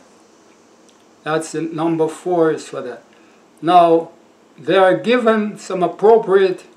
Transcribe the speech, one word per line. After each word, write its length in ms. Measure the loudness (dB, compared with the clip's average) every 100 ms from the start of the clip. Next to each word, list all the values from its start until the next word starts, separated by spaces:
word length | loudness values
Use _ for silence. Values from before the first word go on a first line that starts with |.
| _ _ _ _ _ _ _ _ _ _ _ _
That's 300 | -8 -6 -6
the 80 | -8
number 460 | -8 -4 -4 -2 -4
four 440 | -6 -4 0 0
is 160 | -2 -8
for 140 | -14
that. 220 | -12 -14 _ _ _ _ _ _
Now, 500 | 2 4 6 2 0 -14 _ _ _ -10
they 200 | -2 2
are 180 | 2 2
given 600 | 0 0 0 0 -2 -8
some 240 | -10 -4
appropriate 840 | -4 0 4 4 4 2 2 -2 -12